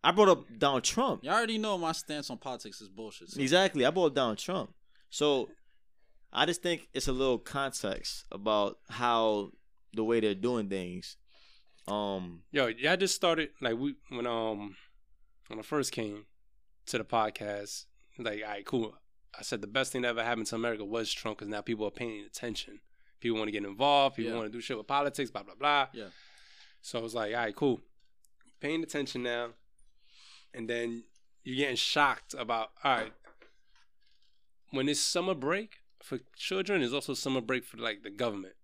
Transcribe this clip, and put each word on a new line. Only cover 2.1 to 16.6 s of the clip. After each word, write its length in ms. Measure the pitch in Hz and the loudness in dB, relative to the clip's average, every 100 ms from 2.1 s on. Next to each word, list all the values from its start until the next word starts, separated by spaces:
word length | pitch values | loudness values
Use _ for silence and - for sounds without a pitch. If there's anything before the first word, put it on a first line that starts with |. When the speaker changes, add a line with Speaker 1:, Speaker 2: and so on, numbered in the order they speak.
| 151 139 | -8 -8
Speaker 2:
on 80 | 117 | -8
politics 460 | 139 123 107 - | -8 -8 -12 -16
is 80 | 101 | -16
bullshit, 400 | 95 110 - 85 | -12 -12 -12 -12
so. 100 | 139 | -2
Speaker 1:
Exactly. 460 | 131 175 190 143 127 | 4 6 4 4 4
I 40 | |
brought 180 | 170 165 | 4 2
up 60 | |
Donald 220 | 139 123 107 | 4 0 0
Trump. 380 | - 180 113 - - - - | -4 -4 -6 -14 -20 -20 -14
So 400 | - 147 139 - - - - - - - - - | 0 2 2 0 -10 -20 -20 -20 -20 -20 -20 -6
I 140 | - | 0
just 160 | 151 202 | 0 0
think 280 | 175 165 - | -2 -2 -4
it's 160 | 135 139 | -4 -2
a 40 | |
little 260 | 127 131 117 | 2 2 2
context 880 | - 139 139 - 101 - - - - | -2 -4 -4 -4 -4 -4 -6 -8 -10
about 500 | 98 104 107 101 - - | -4 2 4 2 -2 -12
how 640 | - 120 117 113 104 98 - - - - | -2 2 4 4 2 -2 -10 -20 -20 -8
the 100 | 107 | -2
way 160 | 110 117 | 4 4
they're 140 | 107 | 4
doing 340 | 95 117 120 101 | 2 0 0 -2
things. 480 | 95 90 90 - - - - - - - - - | -4 -4 -8 -12 -16 -20 -20 -20 -20 -20 -16 -4
Um, 540 | 104 101 98 90 85 - | -2 -2 -4 -6 -12 -2
Speaker 3:
Yo, 160 | 147 120 | 2 2
y'all 320 | 113 139 180 | 2 2 2
just 160 | 190 | 2
started, 360 | - 180 165 151 - | 2 2 2 -2 -2
like, 160 | 127 117 | -2 0
we, 160 | 143 131 - | -2 -4 -10
when, 160 | 127 120 | -4 -2
um, 500 | 117 113 104 101 92 - - - - - - - | 0 0 -2 -6 -14 -20 -20 -20 -20 -20 -20 -14
when 120 | 113 | -12
I 40 | |
first 280 | 107 151 127 | -2 -2 -2
came 340 | - 107 104 - - - - | -4 -6 -8 -14 -20 -20 -20